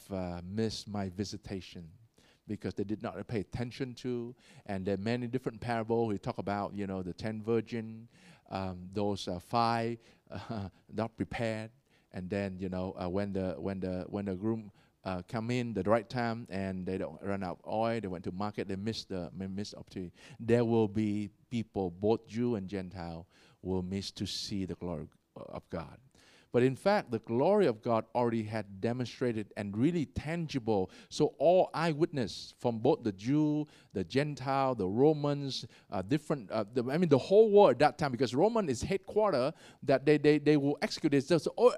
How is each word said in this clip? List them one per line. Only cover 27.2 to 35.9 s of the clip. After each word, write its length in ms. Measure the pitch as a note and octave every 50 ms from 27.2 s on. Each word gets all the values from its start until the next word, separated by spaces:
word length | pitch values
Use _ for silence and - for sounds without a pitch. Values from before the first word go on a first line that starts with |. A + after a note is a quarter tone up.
| - - A2+ B2 C#3 F#3 G3+ G#3+ F#3
of 160 | C3+ A2 G#2+
God 220 | - A#2+ A#2 A2 A2 - -
already 300 | A#2+ B2 A#2 A2+ A2+ G#2+
had 380 | G#2+ A2+ A2 G#2 G2+ G2+ F#2+
demonstrated 720 | G#2 A2+ A#2+ B2+ B2 A#2 - - C3+ B2 A2 A2 G2+ - -
and 220 | G2+ G2+ G2+ G2
really 300 | G#2+ B2+ E3+ F3 F3 C3
tangible. 840 | - - - - D3 E3+ F3 E3 D3 - C3+ G#2+ A2+ A2 G2 F#2 - - - -
So 260 | - - - D3+ - -
all 320 | - C3+ E3 F3+ F#3 - - -
eyewitness 840 | C#3+ E3 E3+ D3+ C#3+ E3+ - - C#3 A2+ F2+ - - - - - -
from 200 | - B2 A2+ A2
both 240 | A2+ C#3+ D#3+ - -
the 100 | G#2+ F#2+
Jew, 540 | F#2 G#2 B2+ C#3+ D3+ D3+ D3+ D3+ D3+ D3 - - - - _ -
the 100 | G2+ F#2
Gentile, 720 | - - C3 D3 D3+ D3 B2+ B2+ C#3 C3+ C3+ C3+ C3 B2+
the 100 | A2+ F#2
Romans, 800 | F#2 G2+ A#2 C#3 D#3 D#3 D3 C#3+ C#3+ C#3+ C#3+ C#3+ C3+ B2 - - - - - -
uh, 120 | -